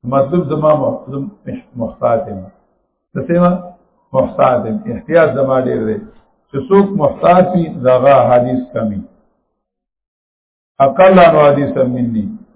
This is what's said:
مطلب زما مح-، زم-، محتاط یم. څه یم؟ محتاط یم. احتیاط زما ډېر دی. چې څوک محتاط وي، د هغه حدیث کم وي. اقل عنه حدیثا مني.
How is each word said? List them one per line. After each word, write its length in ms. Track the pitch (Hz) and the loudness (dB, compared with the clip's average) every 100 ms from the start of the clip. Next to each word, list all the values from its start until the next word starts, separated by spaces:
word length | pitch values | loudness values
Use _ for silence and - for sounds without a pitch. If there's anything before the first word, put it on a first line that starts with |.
مطلب 380 | 123 139 135 175 143 | -2 -2 0 -2 -2
زما 220 | 151 151 147 | -2 0 0
مح-، 200 | 127 120 - | -2 -6 -10
زم-، 200 | 139 139 - - 254 _ 123 | -10 -10 -14 -16 -16 _ -10
محتاط 520 | 110 - 120 113 - | -10 -4 -2 -2 -4
یم. 140 | 98 92 _ _ _ _ _ _ - | -12 -16 _ _ _ _ _ _ -10
څه 160 | - | -2
یم؟ 140 | 170 175 185 - - _ _ _ | 0 0 0 -8 -20 _ _ _
محتاط 520 | 131 - - 135 123 113 | -2 -2 0 0 0 -4
یم. 120 | 107 - | -8 -8
احتیاط 380 | 123 - 165 156 135 | -12 -2 2 2 0
زما 180 | 135 131 | -2 -2
ډېر 200 | 127 123 110 | -2 -4 -4
دی. 100 | 104 - - _ _ _ | -6 -10 -20 _ _ _
چې 80 | 139 135 | -10 0
څوک 160 | 196 196 196 | 2 2 0
محتاط 440 | 147 - 165 180 180 185 | -2 0 2 2 2 0
وي، 100 | 160 - | -4 -2
د 40 | 123 | 0
هغه 260 | 127 139 135 120 | 2 4 4 4
حدیث 320 | 123 127 131 - | 2 0 -4 -6
کم 140 | 113 110 | -6 -6
وي. 140 | 101 - _ _ _ _ _ _ _ _ _ _ _ _ _ _ _ _ _ | -8 -12 _ _ _ _ _ _ _ _ _ _ _ _ _ _ _ _ _
اقل 400 | 139 131 185 185 | 0 4 6 8
عنه 200 | 170 151 147 | 6 6 4
حدیثا 360 | 139 131 135 | 2 -2 -2
مني. 420 | 127 123 120 110 95 - - | -2 -2 -4 -4 -6 -10 -20